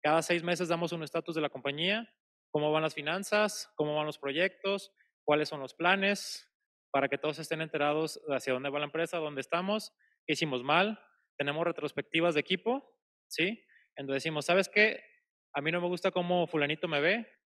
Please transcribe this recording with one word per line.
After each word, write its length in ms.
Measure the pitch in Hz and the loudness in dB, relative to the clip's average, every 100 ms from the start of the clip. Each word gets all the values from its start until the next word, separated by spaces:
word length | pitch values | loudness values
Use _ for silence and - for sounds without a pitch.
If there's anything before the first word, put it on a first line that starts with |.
Cada 180 | 151 160 | 4 2
seis 220 | 160 175 | 2 -2
meses 240 | 175 175 175 | 0 -2 0
damos 240 | 170 170 | 0 -2
un 100 | 170 | -4
estatus 320 | 156 165 160 | -4 -6 -4
de 80 | 160 | -2
la 80 | 147 | -2
compañía, 580 | 139 139 143 175 208 233 _ _ _ _ | -4 -6 -2 -2 -2 -4 _ _ _ _
cómo 200 | 151 151 | -2 2
van 120 | 156 | 2
las 100 | 156 | 0
finanzas, 800 | 156 147 180 202 208 214 - - - | -4 -4 -4 0 2 2 -2 -12 -4
cómo 200 | 151 151 | -2 0
van 100 | 151 | -2
los 140 | - | -4
proyectos, 760 | 139 139 185 - 196 196 - _ _ _ - | -4 0 0 -2 -4 -4 -6 _ _ _ 0
cuáles 240 | 147 151 | 2 2
son 100 | 151 | -6
los 140 | 135 | -10
planes, 760 | - 170 196 196 202 - - - _ _ _ _ | -2 2 4 2 0 -4 -12 -14 _ _ _ _
para 180 | 139 135 | 0 2
que 80 | 139 | 0
todos 220 | 151 147 | -2 -4
estén 220 | 156 160 | -6 -4
enterados 600 | 160 156 147 151 160 - - | -4 0 2 2 0 -4 -2
de 80 | 135 | -2
hacia 180 | - | 0
dónde 160 | 127 139 | 0 0
va 100 | 143 | -2
la 60 | 147 | -2
empresa, 320 | 160 165 175 | -2 -2 -2
dónde 240 | 156 143 | -4 -4
estamos, 500 | 131 170 190 214 - _ _ _ - | -2 -2 0 -2 -4 _ _ _ -4
qué 80 | |
hicimos 300 | 151 156 127 | -2 0 -2
mal. 360 | 131 160 202 214 _ _ _ _ | 2 4 4 0 _ _ _ _
Tenemos 280 | 143 147 170 | -4 -2 -2
retrospectivas 680 | - 147 - - 160 170 151 | -2 -6 -6 -2 2 4 2
de 60 | |
equipo, 540 | - 185 220 269 - _ _ _ _ | 0 0 0 -2 -4 _ _ _ _
¿sí? 380 | - 175 226 _ _ _ - | -2 -2 -2 _ _ _ -12
En 100 | 139 | -4
donde 80 | |
decimos, 320 | 135 160 156 147 | -2 -2 -4 2
"¿Sabes 240 | 180 185 | 2 4
qué? 340 | 208 220 - - _ _ _ _ | 4 4 2 -12 _ _ _ _
A 80 | 151 | -4
mí 100 | 147 | -2
no 100 | 175 | -2
me 60 | 175 | -2
gusta 240 | 180 190 | 0 -2
cómo 340 | 180 175 180 165 | -2 0 2 2
fulanito 400 | 156 143 156 175 | 0 0 0 -2
me 140 | 147 | 2
ve". 260 | 151 214 226 _ | 2 0 -4 _